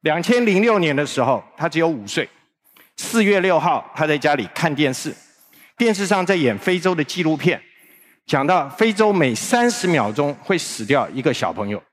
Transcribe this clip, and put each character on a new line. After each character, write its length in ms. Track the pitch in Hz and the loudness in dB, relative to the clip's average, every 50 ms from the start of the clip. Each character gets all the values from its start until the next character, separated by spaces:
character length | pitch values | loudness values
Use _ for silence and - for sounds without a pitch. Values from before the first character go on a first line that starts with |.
两 200 | - 156 151 170 | 0 0 0 0
千 240 | 170 - 247 247 240 | 0 2 2 2 4
零 160 | 214 185 185 | 2 2 4
六 160 | 214 233 220 | 4 4 2
年 180 | 202 175 156 143 | 2 2 0 0
的 80 | 143 147 | 0 -2
时 200 | 135 - 135 120 | -2 -2 0 0
候， 200 | 127 131 101 - - _ | 2 0 -2 -4 -12 _
他 100 | - 147 | -6 -6
只 120 | 170 151 160 | -2 0 0
有 80 | 165 | 0
五 180 | 165 160 120 101 | 0 -2 -4 -8
岁。 240 | 101 - 165 123 - _ _ _ _ _ _ _ _ _ _ _ _ _ | -6 -6 -6 -6 -6 _ _ _ _ _ _ _ _ _ _ _ _ _
四 260 | - - - - 233 214 | -14 -12 -4 0 2 2
月 160 | 196 202 190 | 4 4 2
六 200 | 175 190 175 156 | 2 2 2 2
号， 240 | 143 175 151 120 - - - | 2 0 0 -2 -4 -10 -4
他 100 | - 160 | -2 0
在 100 | 151 151 | 0 0
家 200 | 147 - 151 147 | 0 2 0 0
里 120 | 135 107 87 - | 0 -2 -8 -4
看 200 | - 170 165 143 | -2 -2 -2 0
电 200 | 135 151 135 127 | 0 0 0 -2
视， 200 | - - 151 - - - _ _ _ _ _ _ - - _ _ | -4 -8 -10 -12 -12 -20 _ _ _ _ _ _ -20 -20 _ _
电 180 | - 240 233 214 | 0 0 0 2
视 120 | 185 202 | 0 0
上 180 | 175 208 190 180 | 0 2 0 2
在 120 | 170 196 | 0 0
演 200 | 175 147 120 104 98 | 2 2 0 0 0
非 200 | - 185 180 180 | -2 -2 -2 0
洲 140 | 165 185 180 | 0 -2 0
的 100 | 156 147 | 0 -4
纪 200 | - - 175 165 | -4 -4 -2 -2
录 120 | 156 156 | -2 -2
片， 240 | 139 135 175 147 - - _ _ _ _ _ _ _ _ _ _ _ _ | 0 0 0 -2 -2 -8 _ _ _ _ _ _ _ _ _ _ _ _
讲 180 | - - 139 135 | -2 0 0 2
到 240 | 151 185 175 139 139 | 2 2 2 0 -2
非 240 | - - 220 226 208 | -2 0 0 0 2
洲 180 | 196 220 214 | 2 2 2
每 220 | 202 185 151 131 110 | 4 2 2 2 0
三 360 | - - - - 240 240 240 | -2 -2 0 0 2 2 2
十 180 | 233 - - | 0 0 0
秒 240 | 180 170 143 107 104 | 0 2 2 0 0
钟 220 | 107 143 143 143 139 - - | -2 -2 -2 -2 -4 -8 -4
会 120 | - 190 | -2 -2
死 280 | 170 - - - - 113 | -2 -2 -8 -10 -10 -2
掉 240 | 104 139 135 110 76 | 0 0 0 0 -2
一 120 | 85 131 | -6 -2
个 120 | 120 147 120 | -2 -2 -2
小 180 | - - 87 | 0 -4 -4
朋 160 | 80 - 104 | -4 -6 -6
友 140 | 101 104 87 _ _ | -6 -6 -8 _ _